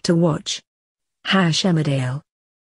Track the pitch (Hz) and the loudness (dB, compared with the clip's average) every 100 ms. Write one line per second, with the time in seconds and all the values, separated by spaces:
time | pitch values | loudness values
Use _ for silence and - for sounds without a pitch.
0 | - 170 170 156 - - - _ _ _ | 0 2 2 0 -6 -12 -14 _ _ _
1 | _ _ - 190 170 156 190 160 151 135 | _ _ -2 0 2 0 0 0 0 -2
2 | 127 139 - _ _ _ _ | -2 -6 -10 _ _ _ _